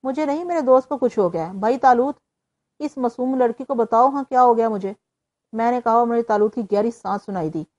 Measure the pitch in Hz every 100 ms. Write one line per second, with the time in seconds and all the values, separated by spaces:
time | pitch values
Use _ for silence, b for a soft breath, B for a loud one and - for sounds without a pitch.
0 | 262 262 302 294 349 339 262 262 262 277
1 | 247 - 185 165 160 190 214 254 262 247
2 | 262 285 _ _ _ _ _ _ 294 -
3 | 247 233 254 262 240 233 262 247 226 226
4 | 262 277 269 254 247 233 226 208 190 202
5 | _ _ _ _ _ 220 233 247 240 226
6 | 240 233 233 208 214 247 202 202 226 233
7 | 190 202 - 190 160 156 151